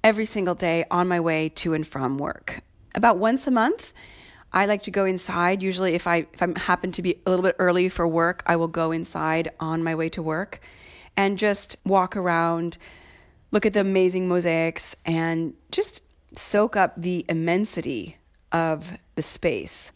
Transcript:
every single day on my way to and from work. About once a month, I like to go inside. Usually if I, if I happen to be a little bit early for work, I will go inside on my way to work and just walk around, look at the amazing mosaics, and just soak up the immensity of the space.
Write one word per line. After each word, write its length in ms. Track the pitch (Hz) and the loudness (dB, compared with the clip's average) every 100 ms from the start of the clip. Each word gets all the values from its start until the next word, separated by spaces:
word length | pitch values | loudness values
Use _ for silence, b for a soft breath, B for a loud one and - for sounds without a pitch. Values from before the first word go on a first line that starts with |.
| 220 | 4
every 200 | 214 214 | 2 -2
single 280 | 214 180 | 0 0
day 300 | 175 175 165 160 | 0 0 0 0
on 160 | 175 180 | 0 2
my 100 | 175 | 2
way 300 | 165 160 156 | 2 0 -2
to 260 | - 175 | -2 -2
and 140 | 156 156 | -2 -2
from 300 | - 131 135 | -4 -2 -2
work. 420 | 143 - - - _ _ - | -6 -8 -10 -12 _ _ -8
About 240 | - 233 180 | 2 4 4
once 300 | 220 262 285 | 2 0 2
a 40 | |
month, 420 | 247 233 453 - - B B B B B | 2 2 0 -6 -16 B B B B B
I 140 | 185 202 | 0 2
like 160 | 208 | 0
to 100 | 202 | 0
go 140 | 190 190 | 0 0
inside. 580 | 185 - 175 175 196 | 0 -2 0 2 2
Usually 300 | 190 185 185 | -2 0 0
if 140 | 170 175 | 0 2
I, 200 | 170 - | 0 -2
if 100 | - | -2
I 60 | 180 175 | -2 -2
happen 320 | - 180 185 | 0 0 0
to 100 | 175 | -2
be 200 | 180 - - | -2 -2 0
a 40 | |
little 120 | 185 | 2
bit 140 | 185 - | 2 2
early 300 | 180 180 180 | 2 4 2
for 180 | - 170 | 2 0
work, 380 | 160 165 180 - | 2 0 0 0
I 120 | 170 | 2
will 100 | 165 | 2
go 240 | 170 160 | 0 -2
inside 640 | 165 170 170 160 160 165 - | -2 -4 -4 0 0 -2 -6
on 200 | 160 165 | -4 -2
my 140 | 165 160 | -2 -2
way 140 | 160 | -4
to 120 | - | -4
work 380 | 160 160 202 - B B B B B - | -4 -4 -6 -12 B B B B B 0
and 220 | 196 196 | 2 2
just 400 | 208 202 - - - | 0 0 -4 -8 2
walk 320 | 196 185 208 | 2 2 -2
around, 600 | 180 165 165 165 170 - B B B B B B _ | 0 2 2 0 -4 -8 B B B B B B _
look 140 | 208 208 | 0 2
at 60 | |
the 80 | 202 | 2
amazing 480 | 196 190 185 185 185 | 2 4 2 2 0
mosaics, 680 | 180 175 165 165 165 - - - | 0 2 2 0 -4 -10 -8 -2
and 480 | 165 165 165 165 - _ | 0 0 -2 -4 -8 _
just 300 | - 415 - _ _ _ | -4 -4 -6 _ _ _
soak 420 | - - 202 220 208 | -8 0 2 2 2
up 200 | 185 - | 0 0
the 280 | 175 180 - | -4 -4 -2
immensity 880 | 165 165 180 214 - 131 123 127 - _ _ _ | -2 2 0 0 -4 -4 -6 -8 -16 _ _ _
of 460 | 165 165 156 165 190 _ - | 0 0 -2 -6 -16 _ -8
the 80 | |
space. 680 | 156 - 175 117 69 - - | -6 -2 -2 -2 -6 -12 -14